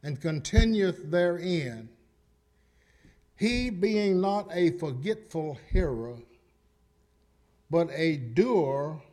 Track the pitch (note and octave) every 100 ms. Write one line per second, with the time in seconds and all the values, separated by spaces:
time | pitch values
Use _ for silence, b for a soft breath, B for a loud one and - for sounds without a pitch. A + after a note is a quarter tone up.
0 | C#3+ C#3 E3+ D#3 - G#3+ A3+ A3 F#3+ -
1 | D3+ F3 F3 F3 F3+ F3 C3+ A2+ A2 -
2 | _ _ _ _ _ b b b b b
3 | b b b _ A3 A#3+ B3 F#3+ G3+ G#3
4 | G#3 F#3 G3 G3+ F#3+ F3 F3 F3 D3+ B2+
5 | D#3+ A3 - E3 D#3 C3+ - - F3 A#2+
6 | A#2 A#2+ - _ _ _ _ _ _ _
7 | _ _ _ _ _ _ _ E3 E3 C#3+
8 | E3 D3+ A#2+ A#2+ A#3 A3 C#3 C#3 C#3+ D#3
9 | -